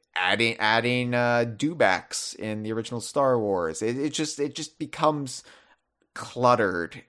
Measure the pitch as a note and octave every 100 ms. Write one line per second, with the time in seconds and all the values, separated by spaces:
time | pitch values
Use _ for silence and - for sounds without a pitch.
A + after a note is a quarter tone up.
0 | _ F2+ F#2 G#2 A#2 A2 G#2+ A2+ A#2+ B2
1 | B2 B2 A#2+ A#2+ A#2 A2 D3+ E3 G#2+ F2+
2 | - - - - G#2+ G#2+ G#2+ A2 A2 A#2+
3 | - D3 C3+ B2 G#2 F#2+ E2 D#2+ A2 B2+
4 | D3 D3 D3+ - C#3+ - D#3 - C#3+ -
5 | D#3 D3 C3+ - - - _ _ _ _
6 | _ - A#2 B2 B2 A#2+ G2+ F2 E2 B2+